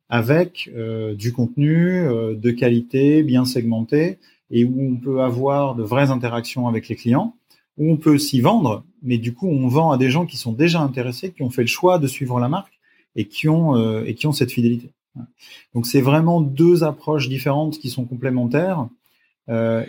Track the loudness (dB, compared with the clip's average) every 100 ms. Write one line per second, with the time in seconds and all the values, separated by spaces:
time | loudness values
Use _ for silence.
0 | _ -2 2 2 0 -4 -14 -10 -8 -6
1 | -6 -4 -4 -2 -2 0 2 2 2 2
2 | 0 0 -2 -2 -2 2 2 2 0 2
3 | 4 4 4 2 0 0 -2 -2 0 0
4 | 0 -4 _ _ _ 0 0 0 -2 -2
5 | -2 0 0 0 0 0 0 -2 -2 2
6 | 2 2 -2 -4 -6 -4 -2 -2 -4 -6
7 | 2 2 2 -6 _ _ _ -4 0 2
8 | 4 2 2 2 4 4 2 -2 -8 _
9 | -4 -2 -2 -4 -2 0 0 2 2 2
10 | 2 2 -2 -6 -8 0 2 2 0 -2
11 | -6 -8 -10 -6 -4 -2 -2 2 2 4
12 | 0 -4 -4 -2 -2 -4 -6 _ _ _
13 | _ -8 -8 -4 0 2 2 2 2 -2
14 | -4 -4 -4 0 -2 2 0 0 -6 _
15 | _ -18 -18 _ -20 -20 _ -6 0 2
16 | 4 4 4 2 0 2 4 4 2 -4
17 | -4 -2 -2 -4 -2 0 -2 -6 -8 -8
18 | -8 -6 -2 -2 0 0 0 -2 -6 -12
19 | _ _ _ _ -6 -2 0 -2